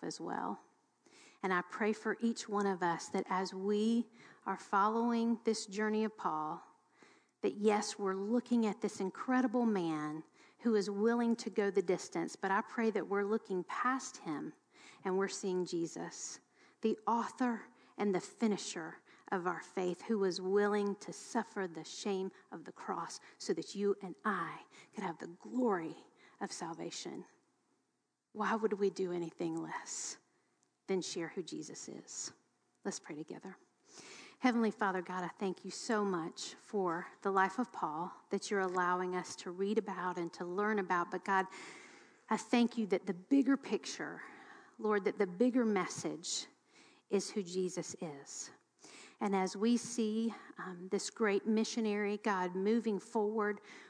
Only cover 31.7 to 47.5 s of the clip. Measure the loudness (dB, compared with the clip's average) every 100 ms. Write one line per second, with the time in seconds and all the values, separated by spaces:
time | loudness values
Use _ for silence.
31.7 | -10 -12 -12 -12 -10 -10 -12 _ _ _
32.7 | _ -8 -8 -8 -10 -10 -10 -12 -16 _
33.7 | _ _ -20 -18 -18 -20 2 4 6 4
34.7 | 2 0 0 -2 -4 -4 -2 -2 -2 -6
35.7 | -8 0 2 2 0 -2 -8 -12 -12 -6
36.7 | 0 0 0 -4 -4 0 4 4 2 -4
37.7 | -2 -4 -2 -6 -8 -4 -4 0 0 2
38.7 | 2 2 2 0 -2 -4 -8 -8 -2 0
39.7 | 2 0 -4 -4 -2 -4 -4 -6 0 2
40.7 | 2 2 2 2 -2 2 2 2 -4 -14
41.7 | -16 -20 -20 -20 -14 -2 -2 2 4 4
42.7 | 2 2 0 0 -4 4 4 6 4 2
43.7 | -2 -2 -8 -8 -8 -14 -18 -20 -20 -20
44.7 | -4 2 2 2 2 0 4 4 6 4
45.7 | 4 0 -4 -6 -4 -4 -6 -6 _ _
46.7 | -20 -20 -20 0 0 0 -4 -2